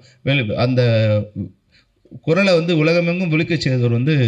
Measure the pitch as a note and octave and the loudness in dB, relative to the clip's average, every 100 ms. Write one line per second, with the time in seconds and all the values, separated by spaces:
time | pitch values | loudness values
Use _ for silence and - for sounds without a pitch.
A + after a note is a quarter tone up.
0 | - _ - C#3 G#2+ G2+ A#2+ B2+ B2 A2+ | -12 _ -4 -2 -2 -2 0 2 2 2
1 | A2 G#2+ G#2 - F#2+ - _ _ _ _ | 2 0 -2 -10 -12 -12 _ _ _ _
2 | _ - - E3+ G3 F3 E3 E3 D#3 F3 | _ -12 -2 0 2 2 2 0 2 2
3 | E3+ F3 F3+ D#3 E3+ E3 C#3+ B2+ A#2+ A#2 | 0 -2 -2 -2 -2 -2 -2 0 0 0
4 | C3+ D3 | 0 2